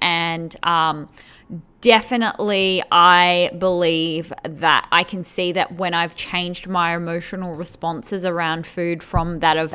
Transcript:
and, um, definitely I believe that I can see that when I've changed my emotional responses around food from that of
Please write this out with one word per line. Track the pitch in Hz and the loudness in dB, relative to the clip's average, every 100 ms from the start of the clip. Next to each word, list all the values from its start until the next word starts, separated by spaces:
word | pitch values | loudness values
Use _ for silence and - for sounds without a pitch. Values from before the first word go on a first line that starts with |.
and, | 175 170 170 165 165 - | -2 0 -2 -4 -8 -6
um, | - 170 160 151 151 - - - - 170 - _ | -2 0 0 -2 -8 -18 -20 -20 -16 -16 -16 _
definitely | 240 226 - 247 226 - 208 196 190 185 - | 4 4 4 -2 -2 -2 0 2 2 0 2
I | 175 175 180 175 175 175 170 | 6 8 8 6 4 0 0
believe | 185 175 170 165 165 160 160 - | 0 2 2 0 -2 -4 -8 -10
that | - 143 160 139 - | -12 -2 4 4 4
I | 170 | 0
can | 180 190 | 0 -4
see | 170 - 180 | -8 -4 -2
that | 175 - 175 | 0 -2 -2
when | 185 | -2
I've | 170 170 - | -2 -2 -6
changed | - 180 175 180 180 | -6 -4 -4 -8 -6
my | 185 170 170 | -2 0 -2
emotional | 170 170 170 190 180 | -4 -6 -8 -10 -8
responses | 156 175 - 165 160 - 196 | -10 -12 -8 -8 -8 -8 -6
around | 185 170 165 165 160 | -4 -2 -4 -4 -8
food | - 170 165 | -6 -4 -4
from | - 180 165 170 | -4 -2 -2 0
that | 165 156 | 2 2
of | 160 | 0